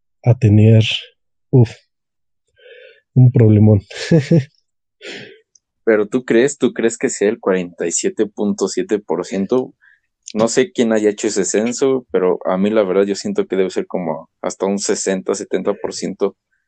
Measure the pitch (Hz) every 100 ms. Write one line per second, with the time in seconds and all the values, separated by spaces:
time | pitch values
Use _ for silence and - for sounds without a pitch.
0 | _ _ - 120 113 107 107 110 110 -
1 | - _ _ _ _ 131 113 - _ _
2 | _ _ _ _ _ _ - - - _
3 | _ - 127 123 113 107 107 107 - -
4 | - 165 135 165 131 _ _ _ _ _
5 | - - - - _ _ _ _ - 107
6 | 104 131 - 113 135 - 127 - 113 110
7 | 131 - 101 117 - 92 90 87 87 -
8 | 101 95 107 - 104 101 98 - 92 104
9 | - 82 90 98 95 127 127 _ _ _
10 | _ _ - 107 113 135 127 - 117 110
11 | 107 104 110 101 90 101 113 120 139 131
12 | - 92 92 - - 92 101 110 95 92
13 | 101 95 110 98 98 95 92 98 92 95
14 | 82 78 - _ 90 - 95 101 101 98
15 | - 95 92 101 101 95 95 101 95 -
16 | - 95 196 - _ _